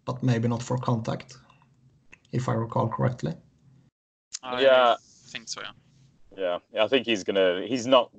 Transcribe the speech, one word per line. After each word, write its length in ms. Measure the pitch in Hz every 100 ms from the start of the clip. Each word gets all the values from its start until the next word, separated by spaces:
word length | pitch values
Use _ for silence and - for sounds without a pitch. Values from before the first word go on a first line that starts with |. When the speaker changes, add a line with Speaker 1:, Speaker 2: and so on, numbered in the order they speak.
| -
Speaker 1:
but 160 | 127
maybe 240 | 131 117 117
not 140 | 120
for 140 | - 123
contact, 600 | 127 117 113 - - - _ _ _ _ _ _ _ - _
if 180 | 127 127
I 40 |
recall 340 | 117 113 123 113
correctly. 440 | - 127 123 151 170 - _ _ _ _ _ _ _ _ -
Speaker 2:
I 180 | 131 123
Speaker 3:
Yeah. 340 | 135 127 120 113 _ _ -
Speaker 2:
think 160 | 123 113
so, 140 | -
yeah. 100 | 104 104 _ _ _ _ - 98
Speaker 3:
Yeah, 220 | 90 87 _
yeah, 120 | 107
I 40 | 107
think 180 | 131 110
he's 180 | 107
gonna, 420 | 90 98 92 90 98
he's 180 | 131 117
not, 240 | 131 -